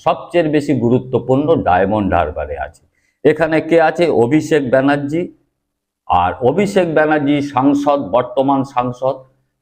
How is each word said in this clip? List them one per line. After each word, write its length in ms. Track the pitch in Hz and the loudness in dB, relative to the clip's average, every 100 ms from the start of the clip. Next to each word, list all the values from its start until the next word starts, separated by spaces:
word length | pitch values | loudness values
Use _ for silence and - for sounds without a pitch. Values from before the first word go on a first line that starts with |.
| - | -4
সবচেয়ে 480 | 180 - 175 156 147 | -4 -2 -2 0 0
বেশি 180 | 147 135 | 0 -2
গুরুত্বপূর্ণ 640 | 117 127 127 117 123 131 151 156 90 | 0 0 0 -4 0 0 0 0 0
ডায়মন্ড 420 | 87 98 107 98 87 | 0 0 0 0 0
হারবারে 380 | 76 73 76 71 69 | -2 -4 -8 -8 -12
আছে। 180 | - _ _ _ _ | -14 _ _ _ _
এখানে 340 | 143 156 160 160 156 | 0 2 0 0 2
কে 80 | 165 160 | 2 2
আছে? 160 | 165 170 120 | 2 2 2
অভিষেক 380 | 120 151 156 156 131 | 2 2 2 0 2
ব্যানার্জি। 480 | 131 135 143 143 160 180 - _ _ _ _ _ _ - | 2 2 0 -2 -4 -6 -10 _ _ _ _ _ _ -2
আর 240 | 87 90 87 123 | 0 0 0 -2
অভিষেক 380 | 160 202 196 170 156 | 0 0 0 0 2
ব্যানার্জি 400 | 151 151 143 147 143 | 2 2 0 -2 -2
সাংসদ, 460 | - 139 143 143 143 127 123 | 0 2 2 2 0 0 -2
বর্তমান 460 | 123 - 135 135 135 | 0 -2 0 0 -2
সাংসদ, 420 | 127 123 123 131 135 - _ _ _ | -4 -4 -4 -4 -6 -10 _ _ _